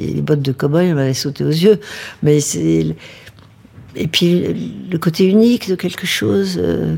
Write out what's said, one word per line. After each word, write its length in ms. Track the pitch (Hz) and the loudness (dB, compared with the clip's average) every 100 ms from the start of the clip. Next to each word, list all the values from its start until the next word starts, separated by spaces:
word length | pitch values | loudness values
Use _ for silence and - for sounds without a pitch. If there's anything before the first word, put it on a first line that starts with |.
| - 143 | -4 -4
les 60 | |
bottes 200 | 147 147 | 0 0
de 100 | 139 | 0
cow-boy 420 | 127 143 160 180 | -2 0 2 2
m'avaient 200 | 151 135 | 2 0
sauté 300 | 135 147 135 | -2 -4 -4
aux 60 | 143 | -2
yeux. 300 | 156 196 208 - - - - | 2 4 2 -2 -16 -16 -2
Mais 160 | 151 151 | 2 2
c'est, 560 | 143 170 160 160 156 160 - - - - - - - - - - | 2 -2 0 2 0 -6 -14 -20 -20 -20 -20 -20 -20 -20 -14 -8
et 120 | 156 | -4
puis 360 | - 175 175 - - - - 196 | 0 2 2 0 -4 -8 -10 -6
le 80 | 170 | -2
côté 280 | 160 160 185 | -2 2 4
unique 440 | 208 233 240 - | 6 4 2 -2
de 60 | 185 | -4
quelque 320 | 175 - 180 | -4 -6 -6
chose, 480 | - - 196 190 180 | -2 0 0 0 -2
euh, 400 | 170 170 160 | 0 0 -2